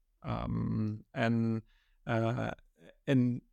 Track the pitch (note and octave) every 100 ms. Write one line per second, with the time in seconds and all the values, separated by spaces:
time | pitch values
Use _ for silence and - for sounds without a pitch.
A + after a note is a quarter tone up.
0 | _ _ - A2+ A#2 A2+ A#2 A2+ G#2+ G#2+
1 | - - A#2 A#2 A2+ A2+ - _ _ _
2 | - A2+ A2+ A#2+ A2+ - - _ - -
3 | - C3+ B2 A#2+ -